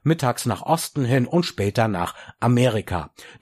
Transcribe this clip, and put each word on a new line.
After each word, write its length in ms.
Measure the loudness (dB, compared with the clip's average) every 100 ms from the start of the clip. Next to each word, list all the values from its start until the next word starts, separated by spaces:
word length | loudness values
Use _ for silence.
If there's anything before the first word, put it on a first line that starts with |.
mittags 440 | -2 0 0 -2 -2
nach 160 | -4
Osten 420 | 0 -2 -2 -4
hin 220 | 0 2 2
und 180 | 0
später 440 | 0 -2 -2 0 0
nach 260 | 0 -4 -8 -18 -4
Amerika. 720 | 2 4 4 0 -2 -6 -6 -14 -20 -6